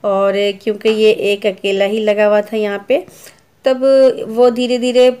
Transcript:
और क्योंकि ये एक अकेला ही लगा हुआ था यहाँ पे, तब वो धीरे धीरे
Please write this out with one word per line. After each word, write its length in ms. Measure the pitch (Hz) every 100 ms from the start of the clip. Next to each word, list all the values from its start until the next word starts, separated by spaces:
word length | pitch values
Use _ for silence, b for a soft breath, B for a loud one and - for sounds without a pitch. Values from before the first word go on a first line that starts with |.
और 500 | 208 196 196 196 202 196
क्योंकि 280 | - 208 220
ये 220 | 220 220
एक 340 | 214 202 202 208
अकेला 400 | 190 202 196 196
ही 140 | 214
लगा 260 | 214 208 208
हुआ 160 | 208
था 160 | 208 220
यहाँ 280 | 208 202 202
पे, 180 | 277 - B B B _ _ 269
तब 160 | 262 262 269 262 - 202
वो 220 | 220 247
धीरे 280 | 233 247 247
धीरे 340 | 247 247 254 247